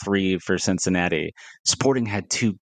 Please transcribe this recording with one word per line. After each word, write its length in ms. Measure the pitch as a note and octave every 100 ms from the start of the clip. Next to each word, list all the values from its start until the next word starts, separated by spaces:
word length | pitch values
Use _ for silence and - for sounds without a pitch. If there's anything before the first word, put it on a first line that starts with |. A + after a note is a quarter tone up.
three 340 | G2+ G2 F#2+ F#2
for 200 | - F2+
Cincinnati, 720 | - F#2 - F2+ F2 E2 D#2+ - - -
Sporting 400 | - - C3+ C3
had 240 | A2+ G2+ F2+
two 240 | - A#2 F#2